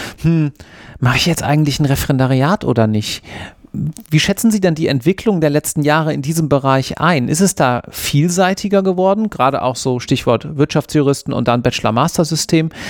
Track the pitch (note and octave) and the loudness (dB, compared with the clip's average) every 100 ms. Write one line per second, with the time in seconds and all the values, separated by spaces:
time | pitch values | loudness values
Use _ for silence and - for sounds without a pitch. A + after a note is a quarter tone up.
0 | - - D#3+ E3 D3 - - - - - | -12 -2 0 2 0 -4 -20 -20 -20 -6
1 | B2 B2 F3 D#3+ - D3+ D3 C#3 C#3 C#3 | -4 -2 -2 -2 0 0 0 0 0 0
2 | - C3 C3 C3 D3 G#3 A#2+ A#2+ A2 G#2+ | 0 0 2 2 2 0 0 2 2 0
3 | - - - - - - - - D3+ - | -4 -10 -14 -16 -16 -20 -14 -8 -6 -8
4 | - D#3 - G3 A3+ G#3 F#3 D#3+ D#3+ C3+ | 0 0 2 2 0 2 0 0 0 0
5 | D3+ F#3+ A#3 F3 D3+ D3 - D#3+ D3 D#3 | 0 0 0 2 2 0 -2 -2 2 2
6 | D#3 D3 C#3 E3 D3 C#3+ C3+ C3+ - - | 0 -2 -2 -2 2 2 2 0 0 -2
7 | E3 D3+ B2 D3+ G3 - C3 A#2+ - - | 0 2 0 2 0 2 0 0 -6 -10
8 | - C#3+ F3 F3+ F#3 G3 G3 G3 F#3+ F3+ | 0 2 2 2 0 0 0 2 2 2
9 | F#3+ G#3 G#3+ - C3 C3+ B2+ B2 C3+ B2 | 2 2 -2 0 0 2 -2 -2 -2 -4
10 | - B2+ - A#2 D3+ D3 D3 D#3 - D3+ | -2 0 2 0 -2 -2 0 0 0 0
11 | C#3 C#3 - - A#2+ A#2+ B2 - A2 A2+ | 2 0 -2 -2 0 0 0 -2 0 0
12 | D#3+ - D#3+ D#3 - D#3+ D#3+ - | 0 0 0 -2 0 0 0 -6